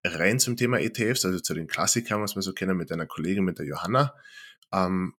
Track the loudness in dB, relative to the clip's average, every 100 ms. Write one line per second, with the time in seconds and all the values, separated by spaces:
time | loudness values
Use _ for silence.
0 | -4 2 4 4 2 2 2 2 0 0
1 | 0 2 0 0 -2 -4 -4 0 0 0
2 | 0 -2 -2 -4 -4 -2 0 0 -2 -4
3 | -6 -4 -2 2 0 -2 -6 -4 0 2
4 | 2 -2 -20 -20 -20 -20 _ 0 2 0
5 | -2 -6